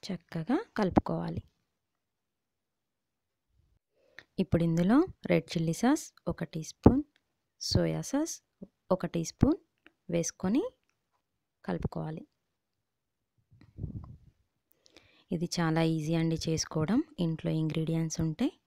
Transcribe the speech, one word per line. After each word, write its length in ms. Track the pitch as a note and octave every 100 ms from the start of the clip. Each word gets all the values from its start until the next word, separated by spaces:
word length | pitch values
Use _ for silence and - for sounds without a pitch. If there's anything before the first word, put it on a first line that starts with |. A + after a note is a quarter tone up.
చక్కగా 540 | - F3+ _ E3 D#3+ C#4+ A#4
కలుపుకోవాలి. 680 | - G3 - - E3 E3+ E3+ - _ _ _ _ _ _ _ _ _ _ _ _ _ _ _ _ _ _ _ _ _ _ _ _ _ _ - - -
ఇప్పుడు 240 | F#3 F3
ఇందులో 340 | E3+ E3 F3 B3+ F#4 - -
రెడ్ 220 | F3 -
చిల్లీ 260 | E3+ E3 E3
సాస్ 280 | A#3+ D4+ - _ -
ఒక 160 | E3
టీ 180 | E3 D#3+
స్పూన్, 380 | D#3 - - B3+ D4 _ _ _ _ _
సోయా 400 | - F3+ E3 D#3+
సాస్ 320 | D#3+ C#4 E4 - _ _ - _ _
ఒక 140 | F#3 F3
టీ 160 | F3
స్పూన్ 360 | D#3+ - B3 F4+ _ _ - _ -
వేసుకొని 540 | E3+ E3 - F#3 A#3+ A#4+ _ _ _ _ _ _ _ _ _ -
కలుపుకోవాలి. 580 | E3 - E3+ D#3+ D#3+ - _ _ _ _ _ _ _ _ _ _ _ _ - - - - - - - - _ _ _ _ _ _ - _ _ _
ఇది 160 | F3 E3+
చాలా 320 | - E3 D#3+ E3
ఈజీ 260 | D#3+ D3+ E3
అండి 220 | E3 D#3+
చేసుకోవడం. 600 | - D#3+ - D#3+ D#3 A3+ E4 -
ఇంట్లో 320 | E3+ D#3+ E3
ఇంగ్రీడియంట్స్ 680 | D#3+ D#3 D#3 D#3+ E3 E3 -
ఉంటే 280 | D#3+ D#3 C4+ -